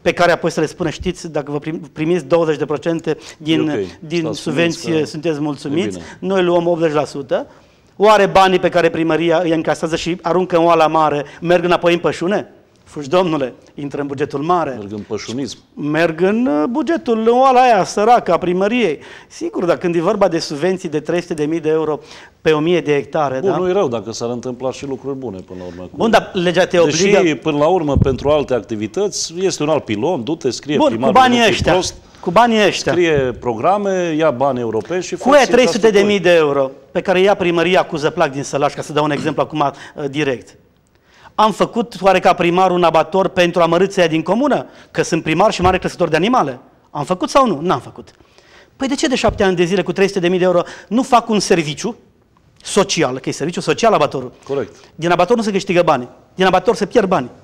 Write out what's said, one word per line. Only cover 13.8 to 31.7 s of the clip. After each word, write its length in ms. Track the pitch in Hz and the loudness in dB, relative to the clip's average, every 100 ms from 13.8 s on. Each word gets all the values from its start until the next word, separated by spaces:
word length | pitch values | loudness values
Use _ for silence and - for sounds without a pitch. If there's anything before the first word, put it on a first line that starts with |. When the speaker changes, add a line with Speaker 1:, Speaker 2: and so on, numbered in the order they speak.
| 143 143 | -10 -8
Speaker 1:
în 60 | 143 | -8
bugetul 320 | 139 143 139 | -6 -4 -4
mare. 300 | 156 175 147 | -2 0 -2
Speaker 2:
Merg 220 | 120 101 | -6 -10
în 100 | 104 95 | -12 -8
pășunism. 500 | 107 - 120 120 - _ | -10 -8 -8 -8 -10 _
Speaker 1:
Merg 480 | - 147 156 170 160 | -8 -4 0 0 0
în, 240 | 185 220 | 0 0
uh, 180 | 254 294 302 | 0 0 -2
bugetul, 500 | 247 311 339 - 220 | -2 -2 -4 -2 0
în 80 | 226 | 2
oala 340 | 240 269 247 | 4 4 4
aia 220 | 254 214 | 4 4
săracă 500 | 170 - 214 240 - | 2 0 4 4 4
a 40 | 160 | 0
primăriei. 600 | 180 180 202 247 196 143 - - - | 0 -2 0 0 -2 -4 -12 -20 -20
Sigur, 380 | - 339 - | -10 -8 -4
dar 120 | 175 160 | -2 0
când 180 | 185 | 0
e 40 | 170 | 0
vorba 280 | 165 214 196 | 0 2 0
de 120 | 165 | 0
subvenții 500 | - 143 175 190 170 | -4 -4 -2 -2 -4
de 100 | 147 | -6
trei 220 | 147 175 | -2 -4
sute 120 | 170 | -4
de 120 | 170 | -4
mii 140 | 147 165 | -2 -2
de 100 | 151 | 0
euro 300 | 160 156 147 - - - _ | 0 -2 -4 -8 -20 -20 _
pe 100 | 165 | 0
o 80 | 151 | 0
mie 220 | 160 175 | 2 0
de 120 | 143 | 0
hectare, 460 | 143 - 160 143 131 | -2 -2 -4 -2 -2
Speaker 2:
Bun, 100 | - | -2
Speaker 1:
da? 80 | 156 | 0
Speaker 2:
nu 120 | 180 | 0
e 20 | |
rău 160 | 190 160 | 0 0
dacă 240 | 117 101 | -4 -8
s-ar 180 | 110 120 | -8 -6
întâmpla 420 | 120 127 123 131 | -6 -8 -6 -8
și 160 | - 143 | -8 -10
lucruri 280 | 131 131 | -10 -8
bune 240 | 139 127 95 | -8 -10 -12
până 200 | 87 90 | -14 -14
la 60 | |
urmă. 160 | 90 87 | -14 -14
Cu 140 | 90 | -14
Speaker 1:
Bun, 140 | - 226 | -2 2
dar 220 | 220 - | 2 2
legea 320 | 190 175 170 | -2 0 2
te 140 | 170 175 | 2 4
Speaker 2:
Deși, 200 | 160 160 | 2 2
Speaker 1:
obligă. 320 | 196 196 175 | 4 4 2
Speaker 2:
până 220 | 139 160 147 | 0 -2 0
la 100 | 151 | 2
urmă, 300 | 185 151 131 | 2 0 0
pentru 320 | 139 123 139 | 0 0 0
alte 240 | 151 131 | 0 2
activități, 800 | 123 98 107 107 185 202 - - 170 | -4 -4 -6 -6 -4 -4 -4 -10 -4
este 260 | 190 - | -4 -2
un 60 | 151 | 0
alt 160 | 151 | -2
pilon, 380 | - 104 139 175 | -2 -4 -2 -4
du-te, 260 | 107 110 131 | -4 -4 -4
scrie 260 | - 135 | -6 -4
Speaker 1:
Bun, 100 | 156 | 2
cu 60 | 294 | 2
Speaker 2:
primarul, 220 | 226 - | 2 2
Speaker 1:
banii 240 | 220 254 240 | 4 4 4
Speaker 2:
nu 60 | |
fi 60 | 226 | 2
Speaker 1:
ăștia, 220 | - - | 2 2